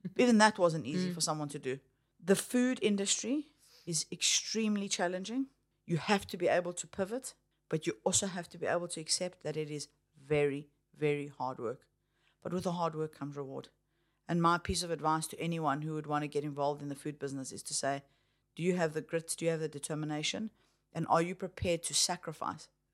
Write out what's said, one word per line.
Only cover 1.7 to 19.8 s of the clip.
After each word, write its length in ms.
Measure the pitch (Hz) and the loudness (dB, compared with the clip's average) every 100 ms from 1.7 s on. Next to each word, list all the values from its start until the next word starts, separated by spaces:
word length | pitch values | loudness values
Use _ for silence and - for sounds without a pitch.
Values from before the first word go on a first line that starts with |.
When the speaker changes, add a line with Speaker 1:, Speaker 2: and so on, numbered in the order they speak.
| 139 - _ _ _ | -6 -8 _ _ _
Speaker 1:
The 140 | 170 190 | 2 2
food 420 | - 247 247 254 | 4 2 2 2
industry 640 | 214 202 196 - 214 294 - _ - - - | 2 2 0 0 0 -4 -4 _ -20 -14 -6
is 200 | 160 - | -4 -4
extremely 800 | 165 - - - 220 220 208 202 | -2 2 2 0 0 2 2 0
challenging. 580 | - 175 185 190 247 269 _ _ _ - | 0 0 -2 -4 -4 -4 _ _ _ -4
You 120 | 156 | -2
have 280 | - 202 - | 2 2 0
to 80 | 180 | -2
be 100 | 175 | 2
able 240 | 156 175 | 4 2
to 140 | 180 - | -4 -8
pivot, 480 | - 190 247 - - _ _ - | -4 -4 -4 -8 -16 _ _ -4
but 180 | 160 - | -2 -2
you 100 | - | -2
also 220 | 190 180 196 | 0 2 0
have 220 | 180 170 | -4 -8
to 80 | 170 | -6
be 80 | - | 0
able 220 | 170 175 | 0 -2
to 120 | 165 | -6
accept 420 | 156 - 180 - | -2 -2 -2 -6
that 140 | 151 156 | -6 -4
it 140 | 151 | -4
is 180 | 147 - _ _ _ 135 | -6 -10 _ _ _ 0
very, 340 | 151 147 143 151 _ _ - | 4 4 0 -8 _ _ -2
very 320 | 147 147 143 | 0 0 -4
hard 300 | - 127 127 | -6 -6 -4
work. 280 | 117 131 _ _ _ _ _ _ | -6 -6 _ _ _ _ _ _
But 100 | 170 | -6
with 100 | 180 | -2
the 80 | 180 | -2
hard 220 | 175 165 | 0 0
work 200 | 156 156 - | 0 -6 -6
comes 180 | 143 143 | -10 -8
reward. 320 | 135 135 - _ _ _ _ _ - | -8 -10 -12 _ _ _ _ _ -2
And 140 | 170 | 4
my 160 | 170 175 | 4 4
piece 260 | - 185 | 0 -4
of 80 | 175 | -4
advice 360 | 165 156 160 156 | -2 0 0 -2
to 120 | - | -4
anyone 420 | 165 165 151 143 | -4 -2 0 0
who 100 | 156 | -2
would 120 | 156 147 | -6 -2
wanna 220 | 147 147 | -2 -2
get 160 | 147 | -2
involved 360 | 147 143 143 147 | -4 -2 -2 -2
in 80 | 143 | -6
the 60 | |
food 240 | 139 151 147 | -8 -8 -6
business 340 | 143 135 131 | -6 -6 -10
is 100 | 101 | -12
to 100 | - | -8
say, 280 | 151 139 139 - _ _ _ _ - | -4 -2 -4 -8 _ _ _ _ -4
"Do 60 | |
you 140 | 175 180 | 0 2
have 180 | 165 | 2
the 80 | 151 | 0
grit? 320 | - 165 165 - | -2 -4 -4 -2
Do 80 | |
you 60 | 165 | 0
have 100 | 160 | 0
the 80 | 156 | -2
determination? 800 | 147 | -6